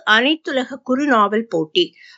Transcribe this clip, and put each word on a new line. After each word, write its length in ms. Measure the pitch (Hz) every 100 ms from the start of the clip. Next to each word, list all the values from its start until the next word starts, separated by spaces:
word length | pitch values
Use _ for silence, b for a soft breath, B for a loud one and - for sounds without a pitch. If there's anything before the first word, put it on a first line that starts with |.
| -
அனைத்துலக 720 | 214 254 311 - 269 247 262
குறுநாவல் 640 | - 254 294 233 202 214 226
போட்டி. 380 | 165 156 - 170 b b